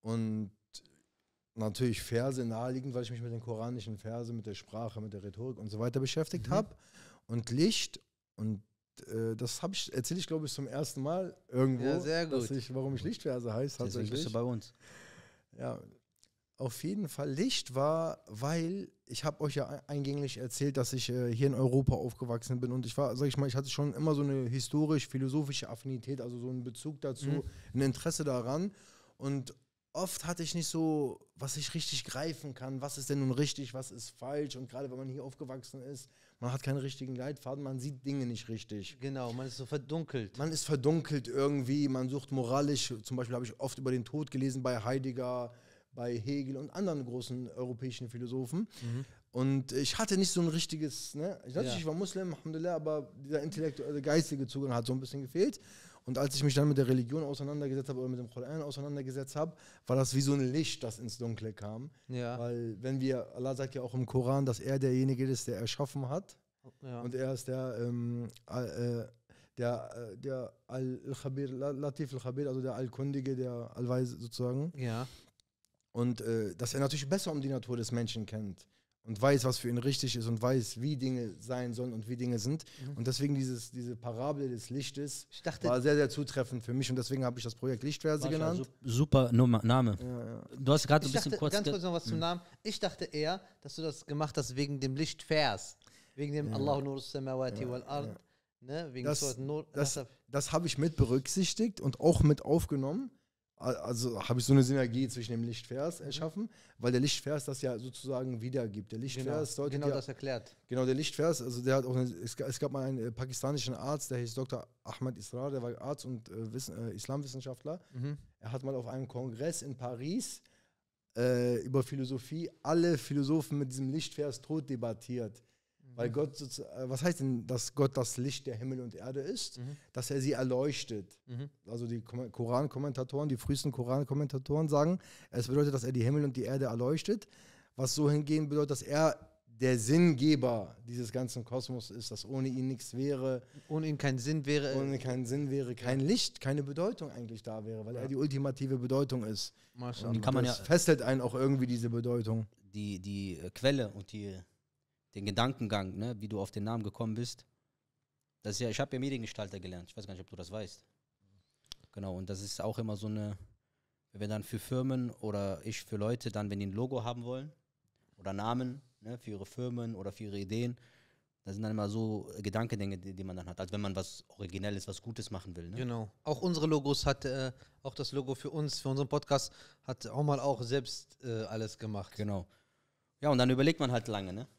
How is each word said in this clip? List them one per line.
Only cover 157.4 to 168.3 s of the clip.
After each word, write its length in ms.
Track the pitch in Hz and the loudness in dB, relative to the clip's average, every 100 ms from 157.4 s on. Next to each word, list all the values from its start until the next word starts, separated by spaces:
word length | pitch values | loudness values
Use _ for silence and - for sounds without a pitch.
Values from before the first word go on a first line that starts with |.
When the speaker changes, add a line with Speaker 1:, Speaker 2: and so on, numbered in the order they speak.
| - _ _ _ _ _ _ _ _ _ | -18 _ _ _ _ _ _ _ _ _
Speaker 3:
das 140 | 107 104 | -6 -2
ist 40 | |
ja, 100 | 123 | -2
ich 100 | 107 | 0
hab 120 | 139 | 0
ja 60 | 131 | 0
Mediengestalter 640 | 135 135 110 - 101 95 | -2 -2 -4 -6 -6 -6
gelernt. 280 | 92 90 87 | -8 -10 -12
Ich 60 | - | -14
weiß 80 | 95 | -12
gar 60 | |
nicht, 80 | 92 | -12
ob 80 | 92 | -12
du 40 | 90 | -12
das 140 | 87 | -8
weißt. 340 | 107 98 - _ _ _ _ _ _ _ _ _ - - | -8 -8 -12 _ _ _ _ _ _ _ _ _ -16 -14
Genau, 240 | - 98 92 | -10 -6 -6
und 120 | 95 | -6
das 120 | 95 | -6
ist 200 | 101 - | -6 -4
auch 180 | 107 110 | -4 -2
immer 180 | 110 107 | -4 -4
so 100 | 107 | -4
eine, 300 | 107 104 101 - _ _ _ _ _ _ | -4 -4 -6 -12 _ _ _ _ _ _
wenn 80 | - | -8
wir 80 | 104 | -4
dann 140 | 107 | -4
für 160 | 98 110 | -4 -8
Firmen 520 | - 127 131 131 123 113 | -2 0 0 0 -2 -4
oder 400 | 110 101 98 90 | -4 -2 -2 -2
ich 180 | 104 107 | -6 -8
für 120 | - 107 | -6 -2
Leute 340 | 104 123 120 | 0 0 -2
dann, 200 | 104 104 | -4 -2
wenn 80 | 101 | -2
die 80 | 101 | -2
ein 60 | |
Logo 320 | 95 127 131 | -2 -2 -2
haben 200 | 113 120 | -4 -6
wollen 280 | 120 127 147 - _ _ _ _ _ _ | -6 -8 -8 -16 _ _ _ _ _ _
oder 140 | 95 | -6